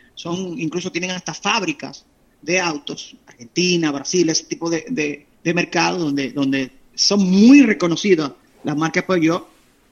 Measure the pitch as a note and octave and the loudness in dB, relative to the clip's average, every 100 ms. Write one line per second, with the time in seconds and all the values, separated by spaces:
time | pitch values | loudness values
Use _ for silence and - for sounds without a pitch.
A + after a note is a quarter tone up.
0 | _ - E3+ F3+ F#3 E3 D#3+ E3+ F3+ E3+ | _ -16 -10 -8 -8 -6 -6 -6 -6 -6
1 | F#3 F#3 - - G3 A3 F3+ C#4+ - - | -6 -8 -10 -8 -4 -2 -2 -8 -10 -16
2 | _ _ _ _ C#3+ F#3 F3 D3 - D#3+ | _ _ _ _ -4 -2 -2 -4 -10 -14
3 | - - _ - A#2 F3+ F3+ F3 D#3 C#3 | -14 -20 _ -20 -10 -2 0 0 0 -4
4 | C3 F3+ D#3+ D#3 - D3 E3 E3 - B2+ | -4 0 0 0 -6 -8 -4 -6 -6 -6
5 | D3+ C#3+ _ _ E3+ F3 E3+ E3+ E3+ F3+ | -6 -6 _ _ -4 -2 -2 0 0 0
6 | D#3 C#3+ C3 C#3+ C3+ C3+ C3 - _ - | -4 -4 -4 -2 -2 -2 -4 -10 _ -4
7 | - G#3 F#3 F#3+ A3+ C#4+ A#3 G3+ F3 D#3+ | 0 2 2 6 10 10 8 4 0 0
8 | G#3 E3 C#3+ - _ _ - D3+ D#3+ F3+ | 2 2 2 -8 _ _ -6 -2 -2 -2
9 | F3 F3+ D#3+ F3+ - _ _ _ _ | 0 0 2 0 -6 _ _ _ _